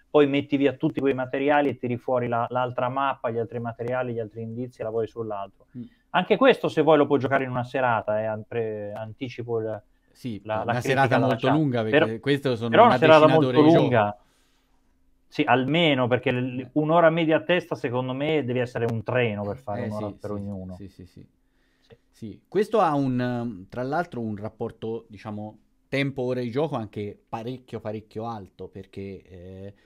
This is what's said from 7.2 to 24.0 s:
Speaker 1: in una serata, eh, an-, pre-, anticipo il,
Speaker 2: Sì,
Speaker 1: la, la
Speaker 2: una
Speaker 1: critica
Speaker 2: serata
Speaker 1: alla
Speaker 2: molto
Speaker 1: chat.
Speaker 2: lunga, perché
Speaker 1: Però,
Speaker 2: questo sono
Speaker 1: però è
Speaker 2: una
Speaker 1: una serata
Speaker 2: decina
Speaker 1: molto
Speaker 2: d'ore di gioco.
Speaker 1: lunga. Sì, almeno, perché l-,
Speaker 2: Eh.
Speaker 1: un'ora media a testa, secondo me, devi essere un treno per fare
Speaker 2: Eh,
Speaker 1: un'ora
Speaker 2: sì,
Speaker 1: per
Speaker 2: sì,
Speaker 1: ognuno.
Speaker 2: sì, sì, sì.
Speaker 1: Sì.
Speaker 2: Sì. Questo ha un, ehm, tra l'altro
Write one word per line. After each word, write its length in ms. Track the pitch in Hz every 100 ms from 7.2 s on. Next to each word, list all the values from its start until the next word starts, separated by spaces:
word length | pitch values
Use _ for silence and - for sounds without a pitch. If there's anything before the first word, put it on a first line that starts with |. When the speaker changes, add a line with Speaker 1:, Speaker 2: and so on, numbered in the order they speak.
| 120 139 131
Speaker 1:
in 40 |
una 140 | 127
serata, 560 | 123 139 127 113 101 107
eh, 60 | 110
an-, 180 | 110 107
pre-, 460 | 117 110 107 104
anticipo 680 | 107 110 107 131 - 120 117
il, 200 | 110 107 _ _ _
Speaker 2:
Sì, 300 | _ 123 101
Speaker 1:
la, 120 | 104 110
la 80 |
Speaker 2:
una 80 | 110
Speaker 1:
critica 160 | 120 127
Speaker 2:
serata 260 | 131 135 123
Speaker 1:
alla 120 | 127
Speaker 2:
molto 200 | 117 127
Speaker 1:
chat. 80 | 143
Speaker 2:
lunga, 280 | 151 120
perché 140 | 110 139
Speaker 1:
Però, 220 | 156 113
Speaker 2:
questo 360 | 135 143 139 117
sono 140 | 117
Speaker 1:
però 100 | 139
è 40 | 233
Speaker 2:
una 80 | 127
Speaker 1:
una 40 |
serata 200 | 156 156
Speaker 2:
decina 200 | 156 156
Speaker 1:
molto 120 | 131
Speaker 2:
d'ore 120 | 127
di 60 | 151
gioco. 120 | 165
Speaker 1:
lunga. 360 | 135 120 104 - _ _ _ _ _ _ _ _ _ _ _
Sì, 140 | -
almeno, 640 | 143 123 131 160 170 135 123
perché 240 | 120 -
l-, 260 | 123 127 127
Speaker 2:
Eh. 100 | 127
Speaker 1:
un'ora 360 | 151 151 165 165
media 280 | 165 160 156
a 40 |
testa, 340 | 151 180 170 147
secondo 360 | 135 120 127
me, 320 | 131 147 156
devi 160 | 123 123
essere 280 | 120 123 117
un 120 | 113
treno 420 | 107 123 120 104 104
per 140 | 98
fare 240 | - 104
Speaker 2:
Eh, 20 | 107
Speaker 1:
un'ora 220 | 107 104
Speaker 2:
sì, 60 | 98
Speaker 1:
per 100 | 104
Speaker 2:
sì, 60 | 101
Speaker 1:
ognuno. 400 | 101 98 92 92
Speaker 2:
sì, 140 | 98
sì, 160 | _ 92
sì. 200 | - 98 _ _ _ _ _
Speaker 1:
Sì. 160 | _ - _
Speaker 2:
Sì. 320 | _ 110 - _
Questo 320 | 180 208 208
ha 120 | 175 147
un, 220 | 135 123
ehm, 500 | 123 123 120 98 95
tra 140 | 113
l'altro 360 | 127 151